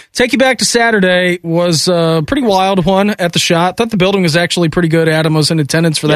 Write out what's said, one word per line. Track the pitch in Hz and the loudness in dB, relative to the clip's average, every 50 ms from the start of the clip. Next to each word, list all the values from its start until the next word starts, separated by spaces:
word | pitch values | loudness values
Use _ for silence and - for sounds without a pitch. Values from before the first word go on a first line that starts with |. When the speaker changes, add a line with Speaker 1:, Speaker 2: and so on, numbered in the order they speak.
| - _ | -20 _
Speaker 1:
Take | - - 247 254 | -4 -2 0 0
you | - 226 | 2 2
back | 269 262 254 - | 2 2 2 0
to | 220 | -2
Saturday, | - - 233 233 233 220 208 185 185 180 180 180 180 175 175 170 | 0 0 2 2 2 2 2 2 2 2 2 0 0 -2 -4 -4
was | 165 165 170 175 175 165 147 - | -4 -2 0 0 0 0 0 0
a | 180 180 170 165 160 160 165 151 | 0 0 2 2 2 0 0 -2
pretty | - 277 302 | -2 -2 -2
wild | 254 226 196 185 190 190 196 185 160 | 0 0 0 2 0 0 0 0 0
one | 190 190 190 202 208 | 2 2 2 0 0
at | 220 - 185 175 - | -2 -2 -4 -2 -2
the | 175 | -2
Schott. | - - 175 165 170 185 180 | 0 0 0 0 0 0 -2
Thought | - 233 226 | -2 -4 -2
the | - | 0
building | 190 180 190 202 196 | 0 0 0 0 0
was | 185 165 143 | 0 0 0
actually | 170 175 165 - 175 175 156 | 0 0 0 -2 -2 -2 0
pretty | - 175 175 160 | 0 0 0 0
good. | 156 165 165 160 | 0 0 2 2
Adam | 156 156 160 160 156 | 0 0 0 0 0
was | 156 151 143 | 0 0 0
in | 165 160 | 0 -2
attendance | 147 135 - 160 170 165 151 - | -2 0 0 0 0 0 -2 -2
for | - 151 | -2 0
Speaker 2:
Yeah. | 151 | 0